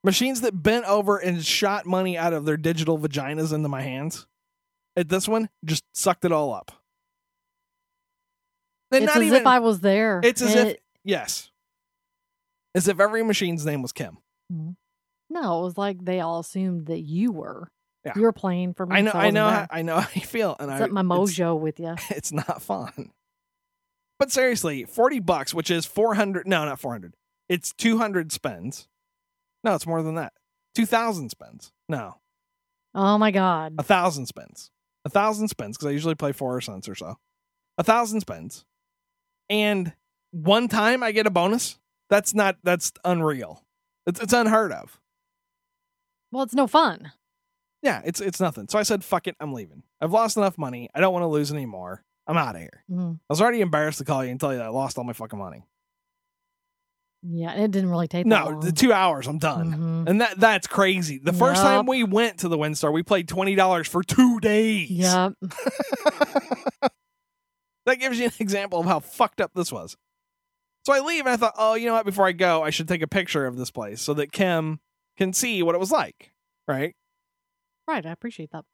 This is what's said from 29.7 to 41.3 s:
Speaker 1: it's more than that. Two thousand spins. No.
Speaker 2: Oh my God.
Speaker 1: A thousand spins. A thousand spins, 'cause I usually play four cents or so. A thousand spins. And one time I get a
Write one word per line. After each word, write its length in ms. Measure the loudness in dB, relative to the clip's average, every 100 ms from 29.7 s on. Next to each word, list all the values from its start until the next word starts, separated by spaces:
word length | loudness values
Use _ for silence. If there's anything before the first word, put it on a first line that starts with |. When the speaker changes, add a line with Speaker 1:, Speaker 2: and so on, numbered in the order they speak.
Speaker 1:
it's 120 | 0 -2
more 160 | -4
than 120 | -2
that. 180 | -6 -8 _ _ _ _
Two 100 | -2
thousand 440 | 2 2 0 -4 -8
spins. 420 | -14 -20 -20 -20 _ -8
No. 280 | -8 -8 -16 _ _ _ _ _ _ _
Speaker 2:
Oh 240 | 0 2 4
my 140 | 4
God. 440 | 4 2 0 -2 -8
Speaker 1:
A 60 |
thousand 420 | 2 2 2 -2 -10
spins. 420 | -14 -20 -20 -20 _ _ _
A 40 | -2
thousand 380 | 0 2 0 -4
spins, 300 | -6 -12 -8
'cause 100 | -6
I 40 |
usually 220 | -4 -4
play 180 | -2 -4
four 260 | -4 -4 -6
cents 260 | -8 -12 -14
or 60 |
so. 220 | -12 -14 -14 _ _ _ _ _ -4
A 60 |
thousand 380 | 2 2 2 -4
spins. 440 | -6 -12 -14 -16 _ _ _ _ _ _ _ _ -4
And 440 | 0 0 0 -4 -10 _ _ _
one 360 | -4 2 4 4
time 360 | 2 2 2
I 80 | 0
get 140 | 0
a 40 | 2